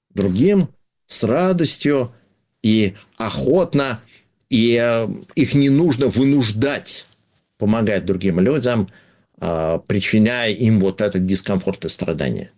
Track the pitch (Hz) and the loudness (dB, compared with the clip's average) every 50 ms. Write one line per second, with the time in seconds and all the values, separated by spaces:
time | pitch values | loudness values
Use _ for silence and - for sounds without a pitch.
0 | _ _ _ 101 98 95 90 104 147 202 208 190 160 - - _ _ _ _ _ | _ _ _ -4 -2 0 0 2 2 4 4 2 0 -2 -6 _ _ _ _ _
1 | _ - - - 120 104 123 165 185 185 185 170 160 - - - - 143 143 135 | _ -8 -4 -2 0 0 0 0 0 0 0 0 0 -2 -2 -2 -2 0 0 0
2 | 120 123 - _ _ _ _ _ _ _ _ _ - 110 110 110 104 95 - - | -2 -4 -8 _ _ _ _ _ _ _ _ _ 0 2 4 4 2 0 -2 -8
3 | - _ _ - 113 101 - - - 120 151 190 175 - - 143 139 131 113 113 | -16 _ _ -10 -8 -8 -6 -2 0 2 2 2 2 0 0 0 0 -2 -4 -8
4 | - _ - _ _ _ _ _ _ _ 131 110 113 117 117 117 117 120 117 117 | -12 _ -20 _ _ _ _ _ _ _ 0 2 2 2 2 2 2 2 0 0
5 | 113 98 - - - - _ 156 131 117 - 143 139 139 135 147 175 165 123 120 | -2 -4 -6 -10 -14 -6 _ -2 0 2 2 2 2 4 4 4 2 2 0 0
6 | 139 117 95 117 135 139 143 139 120 104 104 107 135 143 135 98 - - - - | 0 0 2 2 2 4 2 2 0 0 -2 -2 -2 -2 -2 -4 -6 -6 -8 -8
7 | - - _ _ _ _ _ _ _ _ _ _ 107 104 110 117 107 101 101 92 | -10 -14 _ _ _ _ _ _ _ _ _ _ -2 0 0 0 0 0 -2 -2
8 | 87 92 92 90 92 95 82 90 95 127 156 143 123 123 120 110 95 - - - | -2 -2 -4 -2 -2 -2 0 2 2 2 0 0 -2 -2 -2 -2 -2 -4 -8 -18
9 | _ _ _ _ _ _ _ _ - 85 85 80 80 80 82 78 - - 101 98 | _ _ _ _ _ _ _ _ -6 -4 -4 -2 -2 -2 -2 -4 -4 -2 -2 -2
10 | - - 110 107 107 117 123 123 117 110 98 104 123 110 110 101 95 95 92 - | 0 0 2 2 4 2 2 0 -2 -2 -2 0 2 2 4 4 2 0 0 0
11 | 107 101 - 92 92 92 98 - - - 101 92 - 95 92 - - 80 - - | -2 -2 0 -2 0 0 -2 -2 -2 -2 -4 -2 -2 -4 -6 -6 -6 -6 -6 -4
12 | - - 80 73 71 64 53 50 - - _ | -4 -6 -4 -4 -4 -4 -4 -6 -10 -14 _